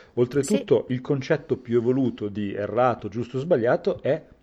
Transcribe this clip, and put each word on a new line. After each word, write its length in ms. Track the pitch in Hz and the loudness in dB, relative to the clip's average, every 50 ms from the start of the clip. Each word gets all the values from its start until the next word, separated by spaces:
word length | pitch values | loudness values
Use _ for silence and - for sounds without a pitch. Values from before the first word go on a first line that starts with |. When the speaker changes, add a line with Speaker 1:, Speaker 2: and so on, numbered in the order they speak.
| - - _ | -20 -6 _
Speaker 1:
Oltretutto, 720 | 120 123 123 143 143 139 - 208 - - - 131 110 - | 0 0 2 2 0 2 2 0 0 4 4 2 2 2
Speaker 2:
Sì. 60 | - 127 | 0 -4
Speaker 1:
il 60 | 127 | -4
concetto 560 | - - 147 135 131 - 160 143 - - 123 - | -2 -2 -2 -2 0 -2 -2 -2 0 -4 -4 -4
più 200 | - 110 117 120 | -2 0 0 2
evoluto 500 | 113 123 127 135 135 117 113 - 107 104 | 2 2 2 2 0 0 -2 -4 -6 -6
di 260 | 101 107 104 98 95 | -4 -4 -4 -4 -4
errato, 540 | 98 101 101 104 117 127 123 113 - - 104 | -4 -4 -2 0 2 2 2 2 -2 -6 -8
giusto 280 | 101 117 117 - - | -8 -8 -8 -6 -6
o 40 | 131 | -6
sbagliato 640 | 139 175 - - 214 120 147 - - 202 - - | 0 2 2 2 4 2 2 2 0 -2 -4 -2
è 200 | - 123 151 165 - - - _ | -2 -2 -2 -2 -4 -12 -20 _